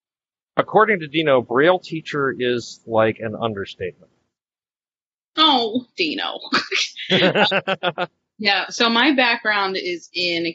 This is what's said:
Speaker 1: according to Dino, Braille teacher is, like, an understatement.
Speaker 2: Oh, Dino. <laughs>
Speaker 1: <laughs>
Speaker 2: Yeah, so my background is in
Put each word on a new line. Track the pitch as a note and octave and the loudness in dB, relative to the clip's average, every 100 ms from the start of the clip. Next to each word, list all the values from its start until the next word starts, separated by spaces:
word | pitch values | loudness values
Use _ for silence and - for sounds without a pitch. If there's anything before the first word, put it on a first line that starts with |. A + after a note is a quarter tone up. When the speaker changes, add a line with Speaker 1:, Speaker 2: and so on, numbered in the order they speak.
| _ _ _ _ _ - | _ _ _ _ _ -4
Speaker 1:
according | C3+ G3 G#3+ G3 | 2 4 4 2
to | D3+ | -2
Dino, | D#3 D#3 C3 | 0 4 2
Braille | A2+ A#2+ E3 F#3 | 2 4 4 4
teacher | - D#3+ - D3 C3+ A#2 | -2 -10 -6 -4 -2 -2
is, | B2 B2 - - | -2 -2 -6 -14
like, | - A2 A2 G#2+ | -2 2 2 0
an | A2+ | -6
understatement. | G2 A2+ G2+ F#2 - F#2 - F2 _ _ _ _ _ _ _ _ _ _ _ _ - | -6 -6 -6 -10 -10 -10 -12 _ _ _ _ _ _ _ _ _ _ _ _ _ 2
Speaker 2:
Oh, | D#4 C4 A3+ A#3+ - - | 4 4 2 -4 -6 -4
Dino. | D#3+ - - - - - - - - - - | -4 -2 -6 -8 -4 -4 -2 -4 -4 -8 -2
<laughs> | |
Speaker 1:
<laughs> | F#3 F3+ G3+ G3+ F#3+ - F#3 F3+ D3+ F3+ _ _ - | 2 2 2 2 0 -2 -4 -4 -4 -8 _ _ -6
Speaker 2:
Yeah, | G#3 F#3+ - | -2 -2 -2
so | - A#3 | -2 0
my | A#3 C4+ | 2 2
background | C4 B3 A#3 G#3+ G#3 G3 F#3+ | 2 2 0 -2 0 -2 -4
is | F3+ F3 - | -6 -8 -8
in | F3 F3+ E3+ E3+ | -6 -2 -2 -4